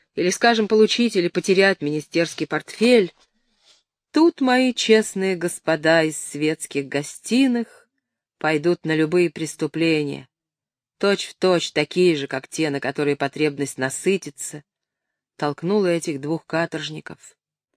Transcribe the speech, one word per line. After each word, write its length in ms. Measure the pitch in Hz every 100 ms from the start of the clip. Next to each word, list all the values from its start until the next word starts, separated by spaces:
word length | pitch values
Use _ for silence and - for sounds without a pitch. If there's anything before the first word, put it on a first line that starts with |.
| _ -
или, 140 | 180
скажем, 380 | - 233 226 208
получить 480 | 220 220 - 240 196
или 120 | 175
потерять 540 | 180 185 185 196 190
министерский 680 | 147 151 - 165 165 - 156
портфель, 640 | 151 - - 233 240 175 - _ _ _ _ _ _ _ _ _
тут 300 | 302 330 -
мои 320 | 254 254 262
честные 640 | 240 - 220 214 196 190 180
господа 680 | 175 - - 160 160 165
из 140 | 156 151
светских 680 | - 147 151 156 - 143 135
гостиных 1000 | 139 147 - - 240 269 240 226 - _ _ _ _ _ -
пойдут 480 | 156 156 160 175 160
на 100 | 156
любые 340 | 156 180 170
преступления, 1000 | - 160 - 156 160 165 156 143 139 131 _ _ _ _ _ _ -
точь-в-точь 720 | 202 196 - - 185 175 -
такие 440 | 156 151 180 180 151
же, 120 | 139
как 200 | 135 -
те, 220 | - 160
на 100 | 139
которые 380 | 139 139 143 143
потребность 600 | 139 139 151 139 139 -
насытиться 880 | 131 - 180 196 147 - - 147 - _ _ _ _ _ _ -
толкнула 520 | 147 143 170 214 185
этих 320 | 170 170 139
двух 240 | 143 160 -
каторжников. 920 | 160 165 156 151 156 - - - _ _ _ _